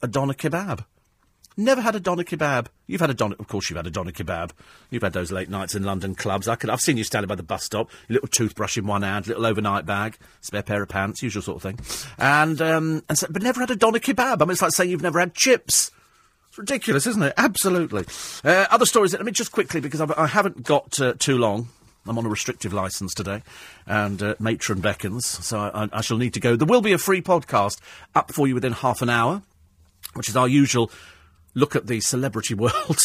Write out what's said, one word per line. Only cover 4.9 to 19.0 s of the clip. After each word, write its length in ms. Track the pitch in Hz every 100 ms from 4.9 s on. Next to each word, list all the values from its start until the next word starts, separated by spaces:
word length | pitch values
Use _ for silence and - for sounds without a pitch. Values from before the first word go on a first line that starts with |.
You've 120 | 120
had 80 | 98
those 180 | 90 87
late 200 | 95 90
nights 260 | 95 92 101
in 80 |
London 320 | 98 95 95 95
clubs. 320 | 101 98 113
I 80 | 117
could, 140 | 110
I've 100 | 107
seen 160 | - 120
you 80 |
standing 240 | 107 110 98
by 80 | 98
the 80 |
bus 220 | - 92 -
stop, 240 | 107 - - -
your 60 |
little 160 | 120 131
toothbrush 480 | - 110 - 98 120
in 100 | 101
one 140 | 101
hand, 260 | 98 101 98
little 180 | 110 113
overnight 400 | 104 104 98 82
bag, 320 | 101 110 - - _
spare 240 | - 104
pair 180 | - 104
of 60 | 98
pants, 340 | 98 98 107
usual 200 | 123 101
sort 160 | 101 -
of 40 |
thing. 180 | 95 107 - - - -
And, 440 | 135 147 156 156
um, 420 | 160 160 160 156 -
and 80 | 147
so, 100 | 175
but 120 | 160
never 180 | 247 247
had 120 | 254
a 40 | 208
doner 240 | 226 226
kebab. 420 | - 254 262 202
I 40 | 190
mean, 60 |
it's 100 | 180
like 100 | 175
saying 180 | 160 185
you've 120 | 170
never 180 | 175 165
had 140 | 180
chips. 580 | - 262 240 - - - - _ _ _ _ _
It's 100 | -
ridiculous, 480 | 202 269 - 143 233
isn't 180 | 214
it? 100 | 139 -
Absolutely. 680 | 254 185 190 180 160 104 87 - - -
Uh, 260 | 143 185 196
other 140 | 233 247
stories, 260 | 233